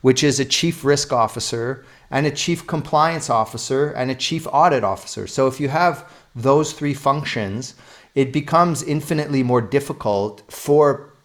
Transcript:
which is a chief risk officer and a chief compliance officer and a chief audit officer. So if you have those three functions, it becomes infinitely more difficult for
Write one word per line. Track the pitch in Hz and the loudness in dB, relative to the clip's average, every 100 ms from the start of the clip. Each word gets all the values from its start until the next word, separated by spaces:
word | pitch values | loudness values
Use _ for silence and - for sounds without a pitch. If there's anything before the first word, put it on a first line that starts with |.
which | 131 127 | 4 4
is | 151 123 | 2 2
a | |
chief | 131 - 170 165 | 0 0 -2 -2
risk | 135 143 - | 0 0 0
officer | 127 110 - - 117 117 139 - - _ | 0 0 -2 -6 -4 -6 -8 -12 -20 _
and | 135 | -2
a | 151 | -2
chief | 147 - 170 - | -2 -2 -2 -2
compliance | 160 - 156 160 165 - | -6 0 2 2 0 -2
officer | 117 110 113 - 135 147 | 0 0 -4 -2 0 0
and | 147 127 | -2 -4
a | |
chief | 127 - 165 160 | -4 -4 -4 -2
audit | 139 170 139 | 2 2 2
officer. | 104 98 - - 98 | 0 -4 -8 -10 -8
So | - 135 | 0 0
if | 127 | 0
you | 143 | -4
have | 151 175 147 - - _ 120 | 2 0 0 -12 -20 _ -4
those | 123 143 151 | 4 4 2
three | - 147 | -2 -4
functions, | 143 139 143 147 - 101 104 131 - - - _ | -2 0 -2 -2 -4 -4 -6 -10 -16 -20 -20 _
it | - 135 | 0 0
becomes | 147 147 165 175 147 | 0 0 2 4 0
infinitely | 151 151 147 156 147 139 | -2 -4 -2 -4 0 0
more | 123 123 | 2 2
difficult | 107 139 139 143 117 101 104 104 - | 2 -2 -2 -6 -2 0 -2 -6 -20
for | - - 147 147 135 - _ | -12 2 6 6 2 -6 _